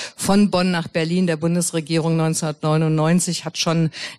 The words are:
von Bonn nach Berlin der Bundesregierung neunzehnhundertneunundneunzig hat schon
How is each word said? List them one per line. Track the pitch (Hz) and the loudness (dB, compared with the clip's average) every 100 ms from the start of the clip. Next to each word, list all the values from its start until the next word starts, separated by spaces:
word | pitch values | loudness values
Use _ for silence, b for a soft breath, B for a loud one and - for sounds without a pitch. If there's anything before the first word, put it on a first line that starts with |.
| B B | B B
von | - 196 202 | 2 4 4
Bonn | 180 185 | 2 0
nach | 175 165 | -2 -2
Berlin | 175 160 175 180 | -4 -2 0 0
der | 156 | 0
Bundesregierung | 165 175 165 165 151 165 165 165 | 0 0 -2 -4 -2 0 0 2
neunzehnhundertneunundneunzig | 160 160 160 151 156 156 160 156 156 180 180 165 | 0 0 -4 -4 0 2 2 2 4 2 0 -4
hat | 160 - | -6 -4
schon | 175 165 156 B B | 0 2 0 B B